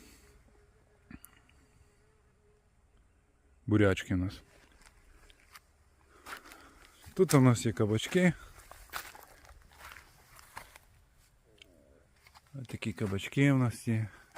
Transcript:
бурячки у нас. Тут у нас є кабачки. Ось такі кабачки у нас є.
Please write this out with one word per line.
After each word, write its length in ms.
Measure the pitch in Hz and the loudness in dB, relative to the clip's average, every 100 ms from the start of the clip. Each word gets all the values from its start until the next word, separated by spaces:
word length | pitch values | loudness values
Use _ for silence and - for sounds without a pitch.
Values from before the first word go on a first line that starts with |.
| - - - - - _ _ _ _ _ - - - _ _ _ _ _ _ _ _ _ _ _ _ _ _ _ _ _ _ _ _ _ _ _ - | -8 -20 -20 -20 -20 _ _ _ _ _ -20 -20 -20 _ _ _ _ _ _ _ _ _ _ _ _ _ _ _ _ _ _ _ _ _ _ _ 0
бурячки 480 | 104 101 92 - | 4 4 2 -2
у 20 | 92 | -4
нас. 260 | 92 - - - - - - _ _ - - - _ - _ _ _ _ _ - - - - - - - - - - | -4 -8 -20 -20 -20 -20 -20 _ _ -20 -20 -20 _ -20 _ _ _ _ _ -20 -20 -20 -20 -20 -20 -20 -20 -20 -10
Тут 200 | - 185 | -2 4
у 60 | 143 | 6
нас 260 | 127 113 120 | 6 4 0
є 60 | |
кабачки. 600 | 98 107 110 - 180 180 - - - - - - - - - - - - - - - - - - - - - - - - - _ _ _ _ _ _ _ - - - - - _ _ - - _ | -2 0 0 0 2 2 0 -8 -20 -20 -20 -16 -16 -16 -20 -20 -20 -20 -20 -20 -20 -20 -20 -20 -20 -20 -20 -20 -20 -20 -20 _ _ _ _ _ _ _ -20 -20 -20 -20 -20 _ _ -20 -20 _
Ось 120 | 139 120 | -18 -14
такі 260 | - 113 | -10 -8
кабачки 600 | - 107 98 - - 143 | -6 -4 -6 -6 0 2
у 40 | 135 | 4
нас 320 | 123 - - | 0 -4 -4
є. 200 | 113 107 - - | -4 -4 -12 -20